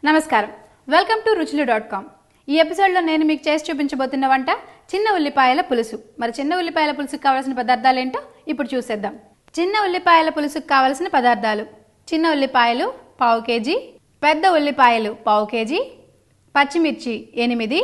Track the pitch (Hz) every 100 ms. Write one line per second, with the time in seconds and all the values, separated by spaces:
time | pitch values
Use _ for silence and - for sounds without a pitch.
0 | 302 311 311 220 208 - - _ - 311
1 | 403 440 440 427 320 285 277 220 220 196
2 | - - _ _ - 294 311 359 392 370
3 | 330 311 311 311 320 302 302 302 285 269
4 | 262 269 269 262 262 415 - - _ 381
5 | 440 381 285 277 254 269 - 240 226 156
6 | - - 233 233 277 359 339 330 302 285
7 | 277 285 277 262 262 254 240 247 254 262
8 | 254 254 - - - 294 269 262 240 214
9 | 202 - - _ _ - 349 427 403 359
10 | 359 330 320 302 294 302 302 277 262 277
11 | 359 311 247 233 214 214 220 - _ _
12 | - 320 330 302 269 269 240 240 381 523
13 | - _ 240 233 226 233 220 440 - -
14 | _ _ 294 311 370 330 294 285 247 233
15 | 214 220 - 214 214 233 220 330 539 -
16 | _ _ _ _ _ 277 285 339 320 226
17 | 247 214 - - 240 240 220 302